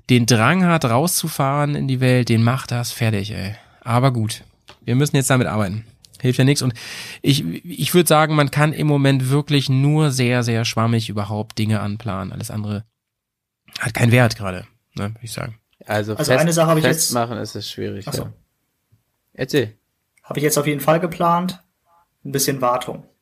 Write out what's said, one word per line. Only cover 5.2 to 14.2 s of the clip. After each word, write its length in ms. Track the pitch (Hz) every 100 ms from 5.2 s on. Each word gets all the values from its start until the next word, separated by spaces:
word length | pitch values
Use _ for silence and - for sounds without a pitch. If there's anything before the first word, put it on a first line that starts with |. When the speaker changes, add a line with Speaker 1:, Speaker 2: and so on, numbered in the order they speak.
| 131
Speaker 1:
damit 160 | 131 87
arbeiten. 380 | 104 98 107 - _ _ -
Hilft 200 | 127 127
ja 40 |
nix. 160 | 131 143
Und 140 | 131 117 - - - -
ich, 220 | 147 135 - -
ich 300 | 175 - -
würd 140 | 180 165
sagen, 260 | 151 156
man 160 | 151 139
kann 220 | 147 151
im 160 | 147 151
Moment 420 | 143 139 135 127
wirklich 380 | 143 143 147 131
nur 420 | 131 143 151 156
sehr, 320 | 131 120 123
sehr 220 | 120 113
schwammig 440 | 117 - 113 117 110
überhaupt 480 | 104 101 107 107 -
Dinge 220 | 107 104
anplanen. 540 | 101 107 104 95 92
Alles 180 | - 110
andere 340 | 107 104 104 107 _ _ _ _ _ _ _ _ -
hat 160 | 123
keinen 160 | - 120
Wert 240 | 123